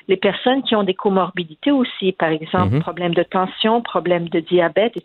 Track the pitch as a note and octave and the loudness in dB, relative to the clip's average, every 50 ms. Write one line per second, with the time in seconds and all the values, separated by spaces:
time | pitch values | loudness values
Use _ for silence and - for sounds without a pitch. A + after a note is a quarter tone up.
0 | - - F#3 F#3+ - G3 F#3 - - B3 C4 C#4 B3+ - A#3 G#3 G3+ F#3+ F#3+ - | -2 -2 0 2 2 0 0 0 0 0 0 0 0 0 0 0 0 0 -2 0
1 | - G#3 F#3+ F#3+ F3+ F3 - F3+ F3 D#3+ D#3 - - C#4+ C#4+ C4+ A#3+ - - - | 0 2 2 2 0 0 -2 -6 -8 -8 -8 -4 0 2 2 2 0 -2 -4 -2
2 | D4 C#4+ C#4+ - E3+ D#3 D#3+ D3+ D#3+ - - F#3 F3+ F#2+ A2+ D3+ E3 F3+ D#3+ E3+ | -2 -2 0 0 0 0 -2 -2 -4 -2 0 0 2 2 2 0 -2 -2 -4 -4
3 | F3+ F3 E3+ F3+ E3+ - - F#3+ F#3 F#3 - - - A3 A3+ A#3+ A#3 - - F#3 | -4 -2 0 0 0 0 0 -2 -2 -2 -2 -2 0 2 2 0 0 -2 -4 -2
4 | D#3+ F3+ F3+ F3 E3+ E3 - E3+ D#3+ - F3+ F3+ E3+ E3+ D#3+ F#3+ G#3+ A#3+ - F3 | 0 0 0 0 0 -2 -4 -4 -2 2 2 2 2 2 2 0 0 0 -2 -6
5 | - | -10